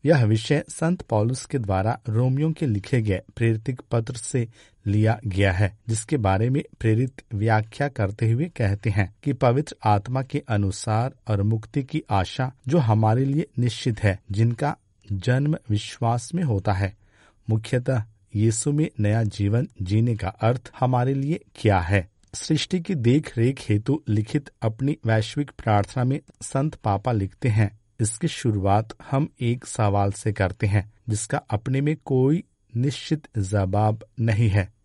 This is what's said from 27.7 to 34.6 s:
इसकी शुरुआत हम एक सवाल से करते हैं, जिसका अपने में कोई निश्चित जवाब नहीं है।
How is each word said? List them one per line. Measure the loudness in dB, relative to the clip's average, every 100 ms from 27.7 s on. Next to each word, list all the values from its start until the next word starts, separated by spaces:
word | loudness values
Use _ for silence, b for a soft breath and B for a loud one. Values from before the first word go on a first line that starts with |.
| -2 _ _
इसकी | -4 -2 -6
शुरुआत | -2 -2 0 2 2 0 -12 -4
हम | -2 -2 _
एक | -2 -2 -6
सवाल | -2 0 2 0
से | -2 -4
करते | 0 -2 0 0
हैं, | 0 0 _ -6
जिसका | -6 -2 -6
अपने | -2 -6 -2 -2
में | 0 -2
कोई | -2 2 4 2 -2 _ _ -2
निश्चित | -2 -4 -4 -6 -4 -6
जवाब | -2 0 0 2 0 0 -8 -4
नहीं | 0 2 4
है। | 2